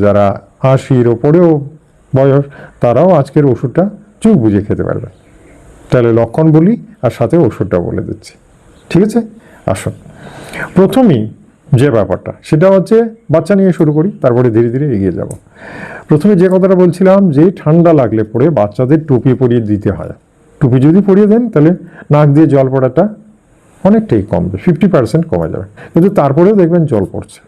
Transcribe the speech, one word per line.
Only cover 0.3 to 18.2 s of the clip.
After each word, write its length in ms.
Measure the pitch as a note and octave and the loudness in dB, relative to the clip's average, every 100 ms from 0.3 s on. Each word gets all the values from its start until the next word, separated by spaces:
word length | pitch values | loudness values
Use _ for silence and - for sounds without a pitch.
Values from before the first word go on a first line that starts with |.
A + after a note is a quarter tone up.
| - - _ C3+ | -2 -12 _ -2
আশির 320 | C3+ - B2+ A#2+ A2+ | 0 0 0 0 0
ওপরেও 340 | D3 E3 E3+ D3+ C3+ - _ _ _ C3 | 0 2 2 0 -4 -18 _ _ _ 0
বয়স, 280 | C#3 C3+ C#3+ - - - | 2 2 -2 -10 -20 -4
তারাও 280 | B2 A#2 F3+ D#3+ | 0 2 2 2
আজকের 260 | C#3 D#3 C#3+ | 0 0 0
ওষুধটা 300 | A#2+ B2 D#3 G3 - - _ | 0 -4 -4 -4 -6 -20 _
চোখ 100 | A3 F#3+ | 0 2
বুজে 180 | A2 G2+ G2+ | 2 0 -2
খেতে 160 | F2+ F2+ | -4 -4
পারবে। 200 | - - _ _ _ _ - - - - | -6 -10 _ _ _ _ -20 -20 -20 -4
তাহলে 200 | B2+ A#2 A2+ | 0 2 0
লক্ষণ 280 | A2+ - D#3+ D#3 | 0 0 2 2
বলি 160 | F3 A#3 - - B2 | 2 -2 -8 -6 -6
আর 60 | - | -2
সাথে 180 | A#2 E3+ B2+ | -2 0 0
ওষুধটা 300 | - F#2+ F2+ F2 | -2 -4 -4 -4
বলে 140 | F#2 - | -8 -8
দিচ্ছি, 260 | - - - _ _ _ _ - | -12 -16 -20 _ _ _ _ -4
ঠিক 120 | E3+ G#3+ | -2 0
আছে? 120 | A#3 A3 - - - - | -2 -6 -12 -20 -12 -8
আসুন, 200 | F#2+ - - - - - - - - - - | -6 -8 -12 -18 -20 -20 -20 -18 -16 -6 0
প্রথমেই 460 | F#3+ C4 B3 B2 G#2+ - _ _ - B2 | 0 2 2 0 -4 -12 _ _ -4 0
যে 80 | C#3+ A#2 | 2 0
ব্যাপারটা 340 | F#2 F2+ - - - | -2 -4 -8 -14 -4
সেটা 200 | D#3 F#3 F#3+ | 0 2 2
হচ্ছে 220 | F3+ A3 A#3 A3 - | 2 0 0 -6 -4
বাচ্চা 200 | D#3 D#3+ G3+ | -2 0 0
নিয়ে 120 | F#3+ E3 | 0 0
শুরু 140 | D#3+ D3 | 0 0
করি, 120 | F#3 - | -2 -2
তারপরে 240 | C3+ A#2+ B2 A2 | -2 0 2 2
ধীরে 140 | A#2 | 0
ধীরে 120 | B2+ D3 G#2+ | -2 -4 -2
এগিয়ে 180 | F#2+ F2+ | -4 -4
যাব। 100 | - - _ - - - - - - | -8 -14 _ -20 -20 -18 -18 -10 -2
প্রথমে 240 | D3+ G3+ G3 | 0 2 2
যে 60 | F#3 | 2
কথাটা 220 | F#3 F#3 F#3 | 2 2 2
বলছিলাম 360 | F3+ - F#3+ G3 G3 C#3 | 2 2 2 2 2 2
যে 60 | D#3 - | 2 0
ঠান্ডা 320 | D3 E3+ E3+ D#3 | 0 2 4 2
লাগলে 200 | A#2 A2 | 0 -2